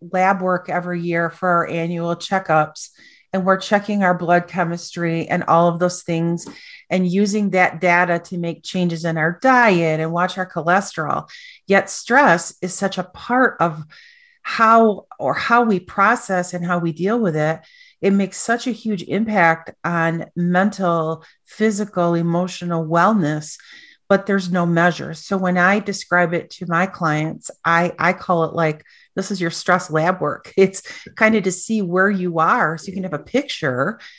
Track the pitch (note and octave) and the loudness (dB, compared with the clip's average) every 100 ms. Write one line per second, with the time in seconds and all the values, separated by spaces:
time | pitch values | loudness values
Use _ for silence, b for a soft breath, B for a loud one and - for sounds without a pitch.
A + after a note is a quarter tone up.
0 | F3 F#3 F#3 G3 F#3 F3+ F#3 E3+ F3 F3 | -6 0 2 2 0 -2 -2 -6 -4 -4
1 | E3+ E3+ E3+ E3 F#3 F3 D#3+ E3+ E3 E3+ | -2 -2 -2 -2 0 0 0 -4 -4 -4
2 | E3+ E3+ - F#3+ F#3+ D#3 D3+ - - b | -4 -4 -2 -4 2 2 2 -4 -20 b
3 | b b b F#3+ F#3 F#3+ - G#3 G3+ G#3 | b b b -2 0 0 2 0 0 0
4 | F#3+ F3 E3+ F3 F3 F#3 E3+ E3+ - - | 2 2 2 2 2 -2 -2 -4 -8 -6
5 | E3+ E3 - F3+ - E3 F3 E3+ F3+ F3+ | -4 -2 -2 -2 2 4 4 2 -2 -2
6 | - E3 E3+ E3+ - B B B _ F#3 | -4 -2 -2 -4 -8 B B B _ -2
7 | F3+ F#3 G#3 G#3+ G3+ F#3 F3+ D#3+ F3+ F3 | 0 2 0 0 0 2 2 2 2 2
8 | F3 F3 - F3+ E3+ D#3+ - F#3+ F3 E3 | 2 0 -4 -6 -6 -8 -6 -2 -2 -2
9 | E3 E3 D#3 F3 C4 B3+ A#3 F3 E3 D#3 | -4 -2 -2 0 2 4 4 4 2 0
10 | D#3+ E3+ F3+ F#3+ F3+ - D#3 F#3 G3 - | -2 -2 -2 -4 -6 -4 0 0 0 -6
11 | D3+ C#3+ - B B B - G3 - - | -4 -4 -6 B B B 0 0 0 -6
12 | - B3 C4+ F3 - - F3+ - G3 F#3+ | 0 4 6 4 0 -8 -8 -4 -4 -4
13 | F#3 - - B3 B3+ - E3+ D#3 D#3 b | -8 -12 -2 2 2 2 -2 -2 -12 b
14 | b b b b - - A3 A3+ A3+ F#3+ | b b b b -10 2 6 6 6 2
15 | - - C#3 - - A#3 A#3+ F#3 - - | -8 -6 -4 -2 2 2 4 0 -2 0
16 | G3+ B3 - F#3 F3 F3 F3 F3 E3+ D#3 | 2 2 -2 -4 -2 -6 -2 -2 -2 -2
17 | F#3 A#3 G#3+ D#3 D3+ D#3+ b b b _ | -2 0 0 0 0 -2 b b b _
18 | G3 G3 F#3+ - - A#3+ B3+ A#3 A3 G3+ | 0 2 0 -4 -4 -2 -4 -6 -6 -6
19 | - F#3+ A3 G#3+ E3+ E3 - - E3 E3+ | -4 -4 0 4 4 2 -4 -10 -4 -2
20 | E3 E3 - - F3 F3+ G3+ G3+ F#3 E3+ | 0 -2 -6 -4 0 2 2 0 0 0
21 | D#3+ D#3+ b b _ - A3 G3+ G#3 F#3 | -2 -6 b b _ -2 0 0 -4 0
22 | F3 E3+ E3+ E3+ F3+ - F3 E3 D#3+ E3 | 0 2 0 0 -2 -6 -4 -4 0 0
23 | F3+ A3 D3+ D3+ D3+ - B B B B | 2 2 0 -2 -6 -16 B B B B
24 | _ G3 G3 G3 F3+ F3+ F3 E3+ F3 D#3 | _ 0 2 -2 0 -2 0 2 2 0
25 | C#3 D#3+ - G3 F#3 F3+ F3+ G#3 G3+ G3 | -8 -12 -6 -2 0 2 2 2 -2 -8
26 | - F3 F3 E3+ - - E3+ E3 F#3+ - | 0 2 2 0 -6 -10 -4 0 -2 -2
27 | E3 D3+ D#3 - - - E3 E3 F3 - | -2 0 -2 -6 -14 -6 0 2 2 0
28 | E3+ F#3 - E3+ D#3+ E3+ D#3+ D3+ b b | -2 0 0 0 0 0 -2 -2 b b
29 | b - G3 G3 E3+ - - F3+ F3+ D#3 | b -8 -6 -4 -4 -4 0 0 2 0
30 | D#3+ F#3 D3 - - - F#3+ - B B | 0 0 -4 -6 -4 2 2 2 B B
31 | B - A3 A3 F#3 F3+ - A3 F#3 F3+ | B 0 2 4 0 -4 -4 -2 0 2
32 | F#3+ G3+ F3+ E3 E3 A#3+ E3 D#3+ - G3 | 2 2 -2 0 2 2 0 -2 -8 -8
33 | F#3 D3+ - B3+ D4 - D3 B2 D3 A3+ | -6 -8 -4 -4 -4 -4 -4 -2 -2 -4
34 | B | B